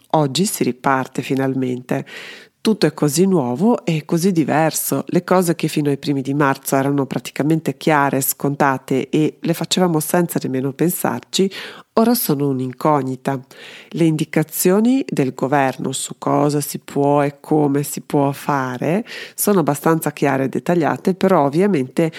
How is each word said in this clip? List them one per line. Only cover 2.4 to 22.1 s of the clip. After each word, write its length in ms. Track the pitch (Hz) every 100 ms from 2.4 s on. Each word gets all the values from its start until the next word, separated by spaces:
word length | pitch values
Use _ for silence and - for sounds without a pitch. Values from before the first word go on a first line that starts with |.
| - _ 220
Tutto 200 | 208 151
è 80 |
così 320 | - 147 147 190
nuovo 580 | 175 123 123 220 240
e 200 | - 160
così 280 | - 170 190
diverso. 720 | 165 135 143 160 - - 135 -
Le 160 | 180
cose 320 | - 180 170
che 140 | 165 160
fino 200 | 160 147
ai 100 | 139
primi 220 | 147 139
di 140 | 131
marzo 400 | 143 139 135 -
erano 320 | 135 139 143 131
praticamente 720 | - - - 151 160 170 -
chiare, 440 | 165 147 139 135
scontate 880 | 135 - 143 143 143 131 - 131 -
e 280 | 156 147 -
le 160 | 160
facevamo 460 | 165 165 185 180 156
senza 400 | - 175 170 139
nemmeno 300 | 139 131 135
pensarci, 760 | 131 165 - - 117 - - 190 - - - -
ora 200 | - 226 240
sono 320 | - 139 143
un'incognita. 920 | 131 131 - 156 147 131 131 - 135 - - - - -
Le 140 | 185
indicazioni 1000 | 165 156 156 160 151 - 185 196 233 269 -
del 240 | 151 131
governo 600 | - 131 143 135 - 135
su 240 | 131 - -
cosa 420 | 139 143 147 147
si 200 | - -
può 420 | - 143 143 143
e 160 | 143 -
come 460 | - 151 147 139
si 160 | 143 -
può 320 | - 147 143
fare 720 | 139 - 143 131 127 139 196 - - - -
sono 240 | - 196
abbastanza 500 | 143 147 160 160 151
chiare 340 | - 143 135
e 40 | 135
dettagliate, 680 | 123 - 175 143 131 -
però 300 | 180 190 180
ovviamente 640 | 139 156 202 160 131 - 160